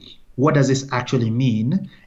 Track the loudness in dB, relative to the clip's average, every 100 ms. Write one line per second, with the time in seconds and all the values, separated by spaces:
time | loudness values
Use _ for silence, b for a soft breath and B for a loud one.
0 | B B -16 0 2 4 2 0 -2 -6
1 | -2 -2 0 0 0 0 0 -2 B B